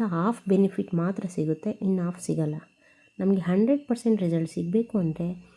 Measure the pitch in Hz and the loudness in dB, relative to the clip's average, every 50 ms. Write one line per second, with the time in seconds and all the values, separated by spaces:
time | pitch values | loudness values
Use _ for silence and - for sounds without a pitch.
0 | 226 214 170 165 170 208 233 - - 190 196 185 196 190 190 - 202 - - 170 | 2 0 0 0 0 0 -2 -2 0 2 4 4 4 2 2 -2 -4 -2 -2 0
1 | 165 180 196 - - 180 - - 156 156 156 156 - 214 214 - - 190 190 185 | 0 0 -2 -4 -6 -6 -4 -4 -2 -2 -2 -2 -4 -6 -6 -4 -2 0 0 0
2 | 175 170 175 - - - 160 156 160 151 151 156 - - _ _ _ _ _ _ | 0 -2 -4 -6 -6 -4 -2 -2 -2 -2 -4 -6 -10 -14 _ _ _ _ _ _
3 | _ _ _ - 190 190 196 190 165 175 180 190 214 233 285 285 285 - 240 233 | _ _ _ -2 0 2 2 2 2 2 2 4 4 4 2 2 0 -2 -4 0
4 | - 233 226 202 185 170 165 165 165 160 - 180 170 170 175 220 233 233 - 214 | 2 2 2 2 2 2 2 0 0 -2 -2 -4 -2 0 0 0 0 0 0 0
5 | 180 160 156 - 170 175 180 175 - - _ | 0 0 0 -2 -4 -6 -6 -8 -12 -20 _